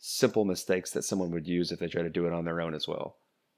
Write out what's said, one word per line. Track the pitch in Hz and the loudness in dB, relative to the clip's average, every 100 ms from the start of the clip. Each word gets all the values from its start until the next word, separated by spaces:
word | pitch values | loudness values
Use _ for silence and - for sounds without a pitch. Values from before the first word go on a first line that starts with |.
simple | - - 127 110 | -8 2 4 4
mistakes | 101 90 - 92 - | 2 2 0 0 0
that | - | -4
someone | - 98 87 | -2 0 0
would | 85 78 | -2 0
use | 87 85 | 2 2
if | 85 | -2
they | 85 | -2
try | 87 | -2
to | 85 | -2
do | 87 85 | 0 0
it | |
on | 85 | 0
their | 85 85 | -2 -2
own | 82 | -2
as | 76 - | -4 -4
well. | - - - _ _ _ | -6 -6 -12 _ _ _